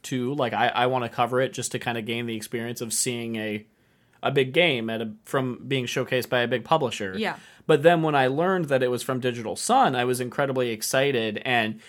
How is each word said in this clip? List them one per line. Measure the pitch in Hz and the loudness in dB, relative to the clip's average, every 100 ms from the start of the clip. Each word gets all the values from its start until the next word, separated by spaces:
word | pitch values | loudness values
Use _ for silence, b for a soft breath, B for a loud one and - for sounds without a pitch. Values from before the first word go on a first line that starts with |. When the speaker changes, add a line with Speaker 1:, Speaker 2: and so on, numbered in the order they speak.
Speaker 1:
to. | - 131 123 | -6 -4 -2
Like, | 143 120 | -2 -2
I, | 104 120 | 2 0
I | - 123 | 2 2
wanna | 127 117 | 2 -2
cover | - 120 127 | -2 0 2
it | 131 | 0
just | - 123 | -2 -6
to | 120 | -6
kinda | 123 117 | -4 -4
gain | 110 117 | -4 -6
the | 117 110 | -4 -8
experience | - 120 117 113 | -6 -8 -6 -8
of | 117 | -6
seeing | - 131 123 117 113 | -4 -2 -4 -6 -4
a, | 107 107 - b b b b b | -4 -6 -8 b b b b b
a | 123 | -2
big | 139 131 | 0 2
game | 160 170 123 113 | 4 2 2 -2
at | 113 | -4
a, | 110 107 - | -6 -10 -4
from | 139 131 120 127 | -2 -2 -6 -4
being | 135 | -4
showcased | 120 139 123 131 113 | -2 -4 0 0 2
by | 123 | 0
a | 120 | 2
big | 123 | 0
publisher. | - 160 127 - 98 92 | 2 0 0 -4 -6 -4
Speaker 2:
Yeah. | 202 147 B B - | -6 -6 B B 2
Speaker 1:
But | 151 | 6
then | 160 170 | 6 6
when | 156 | 4
I | 143 127 | 4 4
learned | 139 180 185 147 | 2 0 0 2
that | 131 | 2
it | 123 | 2
was | 120 | -2
from | - 127 | -2 -2
Digital | 127 120 107 | -2 -2 -6
Sun, | 85 - 254 214 | -4 2 4 4
I | 123 123 | 2 0
was | 123 | 0
incredibly | 123 - 139 131 120 | -2 -2 0 0 -2
excited. | 110 - 131 143 120 110 107 | -2 0 2 2 2 -2 -4
And | - 123 110 107 | 0 0 0 -4